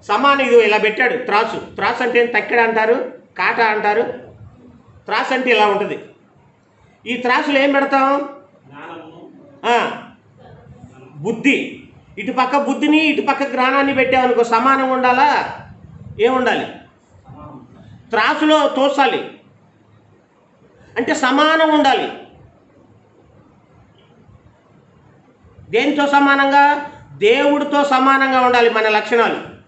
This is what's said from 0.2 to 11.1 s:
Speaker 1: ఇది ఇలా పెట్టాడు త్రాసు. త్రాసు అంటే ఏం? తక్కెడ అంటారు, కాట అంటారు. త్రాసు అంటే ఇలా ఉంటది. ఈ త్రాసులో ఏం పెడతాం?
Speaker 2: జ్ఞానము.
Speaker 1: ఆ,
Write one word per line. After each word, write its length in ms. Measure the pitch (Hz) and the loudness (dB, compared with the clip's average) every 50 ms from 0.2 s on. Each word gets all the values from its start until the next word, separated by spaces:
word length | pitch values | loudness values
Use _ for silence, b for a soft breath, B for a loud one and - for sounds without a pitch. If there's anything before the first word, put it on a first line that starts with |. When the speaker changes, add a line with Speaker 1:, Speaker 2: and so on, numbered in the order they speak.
| 262 277 277 277 | 2 2 2 2
Speaker 1:
ఇది 240 | 269 247 233 240 220 | 2 4 4 4 6
ఇలా 120 | 208 208 214 | 6 2 2
పెట్టాడు 380 | 202 214 - - 254 240 185 | 0 0 0 0 -2 -2 -2
త్రాసు. 580 | 156 - - 196 208 233 - - 165 - - - | -4 -4 -2 0 0 0 -2 -6 -10 -12 -14 -10
త్రాసు 280 | - 190 214 240 - 254 | -4 -4 -4 -2 -2 -4
అంటే 180 | 233 240 240 | 0 0 0
ఏం? 60 | 240 | 0
తక్కెడ 340 | 233 233 214 202 - - 240 | 2 0 -2 -2 0 0 2
అంటారు, 520 | 233 226 220 220 220 220 233 277 - - - - - _ _ - | 2 2 2 0 2 2 0 0 -2 -8 -12 -16 -20 _ _ -4
కాట 220 | 180 202 233 233 | -4 -2 0 0
అంటారు. 420 | 233 220 214 214 202 208 208 220 240 - - - - - - - - - - - - - - - _ _ - - _ | 0 0 0 0 -2 -2 0 0 -2 -4 -6 -12 -14 -20 -20 -20 -20 -20 -20 -20 -20 -20 -20 -20 _ _ -20 -20 _
త్రాసు 280 | - 202 220 262 247 262 | -4 -4 -4 -2 -2 -4
అంటే 160 | 262 254 247 | -4 0 0
ఇలా 160 | 233 214 208 | 2 2 2
ఉంటది. 320 | 208 202 190 202 175 147 - - - - _ _ _ _ _ _ _ _ _ _ _ _ _ _ _ _ _ _ | 2 2 -2 -2 -6 -8 -10 -12 -20 -20 _ _ _ _ _ _ _ _ _ _ _ _ _ _ _ _ _ _
ఈ 100 | 208 240 | -8 -8
త్రాసులో 440 | 240 247 247 247 285 302 302 285 269 | -4 -2 0 0 0 0 0 0 2
ఏం 120 | 269 285 277 | 2 2 2
పెడతాం? 560 | 277 277 277 277 269 269 269 277 285 285 - - - - _ _ _ _ - | 0 -2 0 0 0 0 0 0 -2 -4 -8 -14 -20 -20 _ _ _ _ -20
Speaker 2:
జ్ఞానము. 640 | 135 143 160 170 170 - - - - - - - - - - - - - - | -20 -20 -18 -18 -18 -18 -18 -20 -20 -20 -20 -20 -20 -20 -20 -20 -20 -8 -2
Speaker 1:
ఆ, 360 | 214 240 233 190 139 - - - - - _ _ _ _ _ - - - - - - - - - - - - - - | 0 0 0 0 -2 -8 -12 -16 -20 -20 _ _ _ _ _ -20 -20 -20 -20 -20 -20 -20 -20 -20 -20 -20 -20 -20 -20